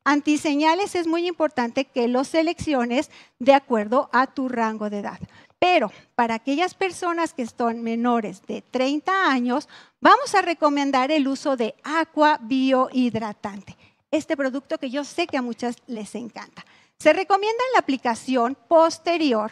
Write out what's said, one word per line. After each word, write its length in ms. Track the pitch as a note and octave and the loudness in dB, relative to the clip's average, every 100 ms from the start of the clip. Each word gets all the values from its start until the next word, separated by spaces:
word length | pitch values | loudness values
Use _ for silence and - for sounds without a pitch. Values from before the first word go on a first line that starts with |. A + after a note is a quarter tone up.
| C4 | 0
Antiseñales 880 | D4 D4+ D4 D#4+ C#4+ D#4 E4+ G#4 F4+ | 2 4 2 2 2 2 2 0 -2
es 100 | E4 | 0
muy 220 | E4 F4 | 0 -2
importante 560 | E4+ D4+ - A#3+ B3 | -2 -2 -2 -4 -2
que 240 | - B3+ A#3+ | -4 -2 0
lo 160 | B3 | 0
selecciones 880 | C4+ E4 D#4+ E4+ - C4+ A#3+ B3 D4+ - - - | 0 0 0 -2 -2 -2 0 -2 -4 -8 -20 -2
de 140 | A#3 | 4
acuerdo 560 | C#4 - A3+ G#3 C4 - | 4 4 -2 0 0 0
a 120 | A#3+ C4 | 0 0
tu 200 | - B3+ | -2 -6
rango 420 | A#3 A3 A3 G#3 | -2 -4 -4 -6
de 100 | G3+ | -6
edad. 200 | G3+ - - - _ _ | -8 -12 -16 -18 _ _
Pero 320 | F4+ F4 G#3 - - | 2 4 2 -4 -8
para 220 | - A#3 A3+ | -2 -2 -2
aquellas 400 | - C#4 F4+ - | -2 -2 -2 -2
personas 580 | F#4+ E4+ G4+ E4+ D#4+ | -4 -4 -4 -2 -2
que 140 | - A3+ | -4 -8
son 340 | - A#3 A#3 | -2 -2 -2
menores 640 | A3+ A#3 A#3+ A#3 G#3 F#3 - | -4 -2 0 0 -2 -10 -12
de 160 | G#3+ | -12
treinta 680 | - B3 C4 D4 F4+ F#4+ F4+ | -6 -2 0 -2 0 0 2
años, 360 | C4 B3 C4 - - - _ | 2 0 -2 -4 -14 -20 _
vamos 360 | D4+ A4+ C5+ G4 | 4 6 4 0
a 80 | |
recomendar 680 | F4+ E4 D4+ C#4+ C#4 C4+ C4+ | 0 0 0 2 0 2 2
el 160 | D#4 C4+ | 2 0
uso 300 | C4+ D4+ C4 | -2 -2 -2
de 160 | A3+ - | -2 -6
Aqua 540 | B3+ D#4+ D#4 D4+ D4+ D4 | -4 -2 -2 2 2 2
Biohidratante. 1300 | A3 C4 C4 B3+ B3+ B3+ B3 G#3+ G#3+ G#3 G#3 G3 - - _ _ _ | 0 0 2 2 2 0 0 -2 -6 -8 -12 -12 -16 -20 _ _ _
Este 260 | D#4 - D4+ | -4 -2 -4
producto 400 | C4+ C4+ - D#4+ | -4 -4 -8 -8
que 140 | C4 | -6
yo 120 | C4+ | -8
sé 220 | C#4 - E4+ | -6 -6 -4
que 100 | C#4 | -4
a 60 | |
muchas 360 | B3 A3+ A#3+ A#3+ - | -6 -6 -8 -8 -10
les 260 | A3+ G3+ | -12 -10
encanta. 500 | G3+ A#3+ - G#3 - - _ _ - | -12 -12 -14 -18 -20 -20 _ _ -2
Se 120 | D#4 | 2
recomienda 520 | E4 F#4+ G4 G#4 A#4 B4+ | 2 2 0 0 -2 0
la 60 | A4 | 0
aplicación 760 | - C4+ B3 A3+ - B3+ A#3 C4+ - | 0 -2 -4 -6 -4 -2 -2 -4 2
posterior 840 | E4 E4 D#4+ F4+ E4+ D4+ A3 G#3+ | 4 4 2 -2 0 0 0 -2